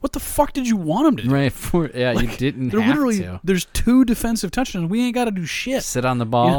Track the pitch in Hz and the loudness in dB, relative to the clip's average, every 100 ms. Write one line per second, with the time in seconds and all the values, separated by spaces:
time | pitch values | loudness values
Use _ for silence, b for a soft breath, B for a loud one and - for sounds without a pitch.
0 | 269 269 - - 285 285 247 214 156 185 | -6 -6 -4 -2 0 0 -2 0 0 2
1 | 311 180 107 139 139 - - 175 156 127 | 2 2 0 2 0 -2 -2 0 0 0
2 | 123 120 117 - 131 127 127 214 220 294 | 0 2 0 0 -2 -2 -2 2 2 2
3 | 262 208 180 - 165 185 - - - 254 | 2 0 -4 -6 0 0 0 0 4 4
4 | 240 220 233 226 190 - 254 190 165 220 | 4 2 -2 -2 -4 -4 -4 -4 -2 0
5 | 247 240 233 190 160 - 247 262 - 127 | 0 0 -2 -2 -6 -6 -4 -4 -4 -2
6 | 127 123 113 123 120 | 0 0 0 4 4